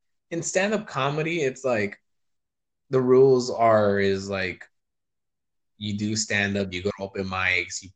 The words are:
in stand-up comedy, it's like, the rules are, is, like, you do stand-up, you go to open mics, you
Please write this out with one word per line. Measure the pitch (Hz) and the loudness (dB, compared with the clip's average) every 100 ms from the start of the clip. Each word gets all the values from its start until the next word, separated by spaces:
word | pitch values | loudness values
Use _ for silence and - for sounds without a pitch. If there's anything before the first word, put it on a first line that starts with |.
| _ _ _ | _ _ _
in | 170 | -8
stand-up | - 185 202 214 214 | -4 -2 0 -2 -4
comedy, | 135 139 151 160 170 | -4 -2 -2 -4 -2
it's | 135 123 | -4 -2
like, | 131 113 101 - _ _ _ _ _ _ _ _ _ | -2 -2 -2 -6 _ _ _ _ _ _ _ _ _
the | 131 | 0
rules | 127 127 135 127 120 | 6 8 8 6 2
are, | 104 117 110 104 101 | 2 4 6 4 2
is, | 98 98 98 | 2 0 -4
like, | 98 92 87 - _ _ _ _ _ _ _ _ _ _ _ | -4 -4 -6 -16 _ _ _ _ _ _ _ _ _ _ _
you | 104 101 | -8 -4
do | 104 107 | -4 -4
stand-up, | - 104 101 101 95 | -4 -2 -2 -2 -4
you | 90 | -4
go | 98 | -6
to | - | -6
open | 98 101 95 | -8 -8 -6
mics, | 92 92 90 87 - | -4 -2 -2 -4 -10
you | 95 | -14